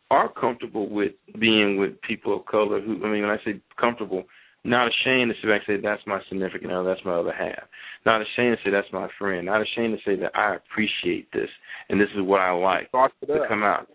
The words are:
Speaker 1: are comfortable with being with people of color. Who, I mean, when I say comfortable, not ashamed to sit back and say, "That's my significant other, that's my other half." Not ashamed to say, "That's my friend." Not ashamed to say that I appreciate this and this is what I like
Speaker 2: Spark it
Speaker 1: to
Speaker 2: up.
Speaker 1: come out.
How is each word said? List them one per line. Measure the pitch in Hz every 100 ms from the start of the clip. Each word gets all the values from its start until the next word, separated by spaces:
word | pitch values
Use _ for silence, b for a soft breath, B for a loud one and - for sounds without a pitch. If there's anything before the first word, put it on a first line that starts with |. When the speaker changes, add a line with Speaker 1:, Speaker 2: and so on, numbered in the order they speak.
| -
Speaker 1:
are | 139 -
comfortable | - 123 120 120 110 104
with | 104 101 - _ -
being | 113 110 101 98
with | 98 -
people | - 107 110 98
of | -
color. | 107 104 101
Who, | 101 98
I | 107
mean, | 107
when | 104
I | 107
say | - 98 _ -
comfortable, | 120 117 101 95 - b b b
not | - 120 120
ashamed | 113 127 131 120
to | 104
sit | 110
back | 104 -
and | 101
say, |
"That's | 104 104 -
my | 98 -
significant | 95 92 - 90
other, | 90 92
that's | 92 95
my | 87
other | 87
half." | 85 90 - - B B B -
Not | 113
ashamed | 107 - 123 113
to |
say, | 101
"That's | 98 98
my | 95 95 -
friend." | 101 92 87
Not | 107
ashamed | 107 - 117 104
to | -
say | 95
that | 92 -
I | 104 87
appreciate | - - 107 - 87 87 -
this | - - - B B B
and | 98
this | 101 101
is |
what | 92 98
I | 92
like | 90 95 87 -
Speaker 2:
Spark | 127 131 -
it | -
Speaker 1:
to | 151
Speaker 2:
up. | 123
Speaker 1:
come | 107
out. | 104 87 -